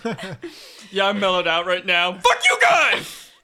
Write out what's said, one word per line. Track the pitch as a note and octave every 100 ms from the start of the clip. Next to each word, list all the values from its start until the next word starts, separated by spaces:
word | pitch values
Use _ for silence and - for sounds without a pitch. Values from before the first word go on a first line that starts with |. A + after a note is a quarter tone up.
<laughs> | A3+ G3 G3 D#3 E4+ - - - G#3+
Yeah, | F#3+ A3+
I'm | G#3
mellowed | G3 F3+ E3+
out | E3
right | F3 F3+
now. | F#3+ F3 F3
Fuck | F#3+ A#4 -
you | - G#4+
guys! | F5 F4+ D4 - - - - _